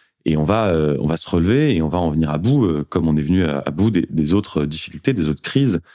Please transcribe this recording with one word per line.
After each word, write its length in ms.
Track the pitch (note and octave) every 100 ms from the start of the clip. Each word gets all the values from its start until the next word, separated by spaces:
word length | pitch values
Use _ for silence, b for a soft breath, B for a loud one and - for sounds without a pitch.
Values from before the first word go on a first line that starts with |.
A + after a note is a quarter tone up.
| b b -
Et 120 | D#2
on 60 |
va, 240 | D2+ A2 G#2
euh, 280 | D#2+ D2+ C#2+
on 60 | D2
va 100 | D#2+
se 100 | -
relever 480 | F2 F2 C3 D3+ E2+
et 60 |
on 60 | D#2
va 80 | F2+
en 140 | E2
venir 180 | D2+ D#2
à 80 | D2+
bout, 280 | G#2 C#3+ G2+
euh, 200 | D2+ D2
comme 200 | F2 D#2+
on 100 | D2+
est 40 |
venu 220 | D2 F#2
à, 200 | E2 C#2+ -
à 60 |
bout 180 | D2+ A2
des, 180 | F#2 -
des 240 | D#2+ D2+
autres 320 | G2+ - D#2+ D2
difficultés, 480 | D#2 - D2+ -
des 140 | A#2+ D2+
autres 140 | D2+
crises 400 | - C3+ C3+ E2+ b